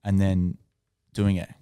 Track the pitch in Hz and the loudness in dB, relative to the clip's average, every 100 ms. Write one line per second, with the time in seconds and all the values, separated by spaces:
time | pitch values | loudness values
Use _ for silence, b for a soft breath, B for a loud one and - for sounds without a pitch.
0 | 101 98 95 92 90 - _ _ _ _ | 0 0 2 0 -2 -6 _ _ _ _
1 | _ - 101 92 82 - | _ -2 0 0 -4 -18